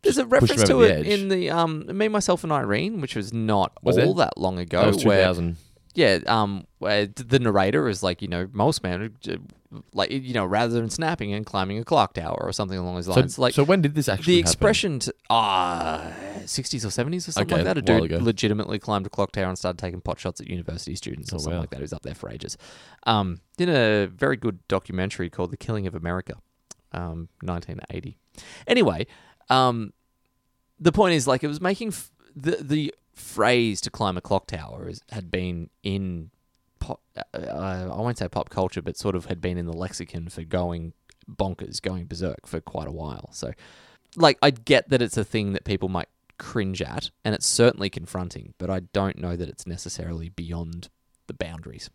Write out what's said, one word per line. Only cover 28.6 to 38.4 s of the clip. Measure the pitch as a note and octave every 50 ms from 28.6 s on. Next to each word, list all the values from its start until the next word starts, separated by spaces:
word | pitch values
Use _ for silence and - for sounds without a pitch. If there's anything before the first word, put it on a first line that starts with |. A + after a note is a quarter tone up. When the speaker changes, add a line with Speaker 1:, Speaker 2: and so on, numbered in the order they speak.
| - -
Speaker 1:
Anyway, | A#3+ B3 G3+ B2 E2+ D#2 - _ - - _ _ _ _ _ _
um, | B2+ C3 C3 B2+ A#2+ A#2 A2 G2 _ _ _ _ _ _ _ _ _ _ _ _ _ _ _ _ _ _
the | D3+ E3+
point | - G3+ G#3+ F#3 E3+
is, | D3+ B2
like, | C#3 C3+ C3
it | - D3+
was | D3 D3+
making | F3+ F3+ G3 - A#3 A3
f-, | F3 - - - _ _ _ _ _
the, | C#3+ C3+ D#3+ F3 -
the | - C3 D3 D#3 D3+ - - _ _ _
phrase | _ - - - - - G#2+ A#2 B2 B2 A#2+ A2+ G2+ -
to | - -
climb | - - A2 G2 F#2
a | F2+
clock | - - G2+ F#2+ -
tower | - - F2 D#2 A1+ A1+ - F2+ F2
is, | F2 - _ _
had | - A2 F#2 E2+
been | - F#2 F#2 F2+ F2 E2+ E2+ - _ _
in | _ G2+ G2 G2 G2 F#2 F2 E2+ D#2+ - _ _ _ _ _ _ _ _ _ _
pop, | - - - - _ _ _
uh, | - - _ -
uh, | - - - - D2+ F2+ F#2+ F#2 F#2 F2+ F2+
I | - -
won't | A2+ A#2+ B2
say | - - F2
pop | - -